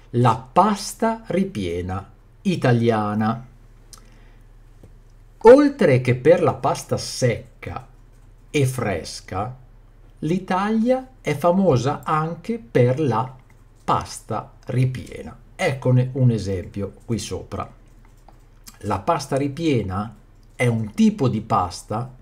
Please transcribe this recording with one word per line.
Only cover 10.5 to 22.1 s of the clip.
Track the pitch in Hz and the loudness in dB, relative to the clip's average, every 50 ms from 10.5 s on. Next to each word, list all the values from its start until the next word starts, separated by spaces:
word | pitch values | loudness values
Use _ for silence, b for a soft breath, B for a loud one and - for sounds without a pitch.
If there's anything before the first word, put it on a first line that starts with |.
| 185 180 202 208 220 226 220 247 254 262 262 - - - | -2 -2 0 0 0 0 2 2 0 0 -2 -8 -18 -8
è | - - 147 | -6 -4 -2
famosa | - - 175 175 190 190 180 135 117 113 139 151 - - | 0 2 2 2 4 4 4 4 2 2 -2 -4 -4 -4
anche | - 160 156 156 165 170 165 - - 233 226 | -2 -2 -2 -2 -4 -6 -8 -8 -8 -8 -8
per | - - - 143 120 123 127 151 | -6 -2 2 2 2 2 2 0
la | 160 131 110 110 123 - - - - - - - - - _ - - | 0 0 0 -2 -2 -4 -8 -18 -20 -20 -20 -20 -20 -20 _ -8 -4
pasta | - 143 95 - - - - - - 110 107 - - - - - - | -2 -2 -2 -2 -6 -12 -16 -12 -10 -8 -8 -10 -12 -18 -18 -10 -6
ripiena. | 127 127 131 131 127 - - - - - - 233 - - - - - | -2 0 0 -2 -2 -6 -12 -14 -14 -16 -16 -16 -18 -20 -20 -18 -8
Eccone | - 190 175 123 - - 131 127 127 123 127 - | -4 -2 -2 -2 -2 0 2 2 2 2 0 0
un | 143 127 123 | 2 2 2
esempio | 113 104 95 98 98 90 - - - 101 95 - - - - | 2 2 -2 -4 -4 -6 -6 -8 -8 -8 -8 -8 -10 -12 -8
qui | - 117 98 | -6 -6 -6
sopra. | - - 95 82 - - - 92 - - - - - - - - - - - - - - - - - - - - - - - - - | -6 -6 -10 -10 -10 -10 -10 -10 -10 -12 -14 -20 -20 -20 -20 -20 -20 -20 -20 -20 -20 -20 -20 -20 -20 -20 -20 -20 -20 -20 -20 -10 -6
La | 101 113 101 | -4 -4 -4
pasta | - - 170 143 - - 143 | -2 -2 -2 -2 -4 -4 -4
ripiena | 135 143 143 135 165 165 160 135 113 95 92 92 98 104 117 - - - - - - - - - | -4 -4 -4 -4 -4 -2 0 0 0 -2 -4 -6 -6 -6 -8 -10 -18 -20 -20 -20 -20 -20 -14 -6
è | - 127 120 | -2 -2 0
un | 113 113 110 104 - | 0 -2 -4 -4 0
tipo | - 220 214 - - 139 123 | 2 2 2 2 2 0 0
di | 101 107 | 0 -2
pasta | 101 - 117 101 90 87 - - - - 104 113 127 131 | -2 0 0 0 0 -2 -4 -10 -10 -8 -8 -8 -8 -10